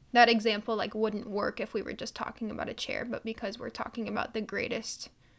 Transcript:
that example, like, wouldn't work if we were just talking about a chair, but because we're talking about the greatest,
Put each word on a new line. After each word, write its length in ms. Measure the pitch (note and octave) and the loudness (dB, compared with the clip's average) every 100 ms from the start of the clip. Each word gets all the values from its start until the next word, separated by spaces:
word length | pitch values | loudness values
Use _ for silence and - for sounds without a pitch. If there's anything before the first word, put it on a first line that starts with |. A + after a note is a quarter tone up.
| - | 2
that 160 | A#3+ A#3+ | 8 8
example, 480 | A#3 A3 G#3+ A3 G#3+ | 8 4 2 0 -2
like, 200 | G#3 G#3+ | 0 0
wouldn't 340 | G#3+ G#3 G#3+ | 0 0 -2
work 300 | G3+ G#3+ - | 0 0 -2
if 140 | G#3 | -4
we 80 | A3 | -4
were 100 | - | -4
just 220 | - - - | -6 -6 -6
talking 340 | - - A3 | -6 -6 -6
about 180 | - - | -4 -6
a 40 | |
chair, 320 | - - - A#3+ | -4 -4 -4 -4
but 180 | A3 | -4
because 360 | A3+ A3 G#3+ - | -6 -6 -6 -6
we're 100 | - | -8
talking 380 | - - - G#3 | -6 -6 -6 -4
about 260 | G3+ - | -2 -2
the 80 | A3 | -4
greatest, 680 | G#3+ G3 - A3+ - - - - - | -4 -2 -2 -2 -4 -8 -10 -18 -20